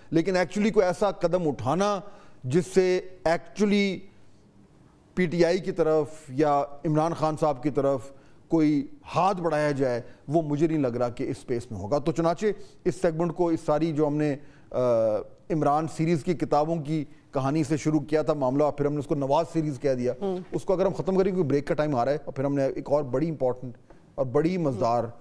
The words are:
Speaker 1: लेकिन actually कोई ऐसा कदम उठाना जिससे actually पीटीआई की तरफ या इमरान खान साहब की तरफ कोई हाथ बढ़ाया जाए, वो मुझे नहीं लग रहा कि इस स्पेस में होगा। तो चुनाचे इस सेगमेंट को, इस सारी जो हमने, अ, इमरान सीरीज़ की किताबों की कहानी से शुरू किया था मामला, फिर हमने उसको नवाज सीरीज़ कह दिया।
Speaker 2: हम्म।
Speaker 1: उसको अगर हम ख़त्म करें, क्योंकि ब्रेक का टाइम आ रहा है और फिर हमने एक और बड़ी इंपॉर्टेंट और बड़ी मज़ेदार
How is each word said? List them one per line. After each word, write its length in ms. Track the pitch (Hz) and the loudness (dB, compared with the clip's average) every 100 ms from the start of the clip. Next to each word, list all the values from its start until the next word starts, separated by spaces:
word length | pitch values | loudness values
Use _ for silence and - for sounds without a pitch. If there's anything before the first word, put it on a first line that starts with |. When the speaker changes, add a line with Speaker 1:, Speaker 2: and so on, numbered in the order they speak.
| - | 0
Speaker 1:
लेकिन 220 | 165 190 180 | 2 4 2
actually 360 | 185 208 214 | 2 2 2
कोई 120 | 208 | 4
ऐसा 280 | 185 - 202 | 4 4 0
कदम 320 | - 170 180 | 0 0 2
उठाना 600 | 156 113 117 170 202 196 - - - - 127 | 0 -2 0 2 2 0 -6 -18 -20 -12 -2
जिससे 720 | 165 - 190 185 185 - - 160 | 0 2 2 4 2 -2 -4 0
actually 680 | 170 - - 208 202 196 175 - - - - - - - - - - - - | 0 -2 -2 2 4 2 -2 -12 -20 -20 -20 -20 -20 -20 -20 -20 -20 -8 -2
पीटीआई 440 | 185 170 170 190 | 0 2 0 0
की 120 | 190 | -4
तरफ 540 | 170 156 156 147 - - | -2 0 0 -2 -8 -8
या 500 | 131 147 143 - - 165 | -2 2 0 -2 -6 -2
इमरान 280 | 151 165 | 0 -2
खान 220 | 160 156 151 | -2 -4 0
साहब 260 | 151 131 | -2 -2
की 80 | 151 | -4
तरफ 460 | 135 139 135 - - - - - | 0 0 -2 -6 -18 -20 -18 -2
कोई 400 | 165 151 143 135 - | 2 2 2 -2 -12
हाथ 320 | - 156 190 180 | -6 0 0 0
बढ़ाया 360 | 165 151 151 | -2 0 0
जाए, 320 | 135 131 117 - - - | 0 0 -2 -6 -16 -2
वो 120 | 165 | -2
मुझे 260 | 147 147 165 | 0 0 0
नहीं 100 | 156 | 0
लग 180 | 127 120 | 0 0
रहा 140 | 123 | -4
कि 140 | 117 | -4
इस 160 | 127 131 | -6 -6
स्पेस 280 | - 120 - | -6 -6 -6
में 80 | 104 | -8
होगा। 200 | 101 143 | -2 -2
तो 120 | 151 | 0
चुनाचे 440 | 165 165 175 214 190 - - 180 | 0 0 0 -2 -4 -10 -6 -4
इस 160 | - | 0
सेगमेंट 300 | 175 160 170 | 0 2 -2
को, 200 | 156 170 | 0 0
इस 140 | 160 - | 0 0
सारी 260 | 151 165 | 0 0
जो 140 | 147 147 | 0 0
हमने, 260 | 151 151 | 2 0
अ, 80 | 135 - - - 123 123 113 110 107 - - - | -2 -8 -20 -8 0 2 4 2 0 -4 -12 -4
इमरान 360 | 160 147 147 160 | 0 2 2 -2
सीरीज़ 360 | - 160 160 | -2 0 0
की 120 | 180 147 | 0 -2
किताबों 420 | 151 147 156 170 | 2 2 2 -2
की 300 | 139 156 135 - - | -2 -4 -4 -12 -6
कहानी 300 | 135 135 156 | -2 0 0
से 140 | 131 156 | 0 0
शुरू 220 | 151 151 | 0 0
किया 240 | 117 156 | 2 0
था 100 | 156 | 2
मामला, 360 | 151 127 143 147 | 0 2 2 2
फिर 180 | - 143 | 2 -2
हमने 120 | 147 | -2
उसको 160 | 123 147 | -2 -2
नवाज 300 | 135 151 170 | 2 2 2
सीरीज़ 340 | 165 151 127 | -2 -4 -2
कह 140 | 139 | 0
दिया। 220 | 127 120 - | 0 0 -2
Speaker 2:
हम्म। 220 | 196 185 175 160 | -4 -4 -6 -6
Speaker 1:
उसको 180 | - | 0
अगर 140 | 175 190 | 2 2
हम 60 | |
ख़त्म 240 | - 156 190 | 0 0 2
करें, 160 | 190 | 2
क्योंकि 140 | 185 139 | 2 2
ब्रेक 200 | 143 - | 0 0
का 80 | 151 | -2
टाइम 200 | 151 127 | 0 2
आ 80 | |
रहा 100 | 127 | 2
है 80 | 151 - | 0 -4
और 60 | |
फिर 120 | 135 139 | -4 -2
हमने 200 | 143 135 | 0 0
एक 260 | - 131 | -2 0
और 120 | 143 | 0
बड़ी 240 | 131 131 165 | 0 -2 -2
इंपॉर्टेंट 480 | 147 127 - 127 - - - - - | 0 -2 -2 -8 -14 -20 -20 -12 -6
और 80 | 131 | 0
बड़ी 320 | 143 160 185 | 2 2 2
मज़ेदार 640 | 147 117 117 120 113 - | 0 0 2 2 -2 -8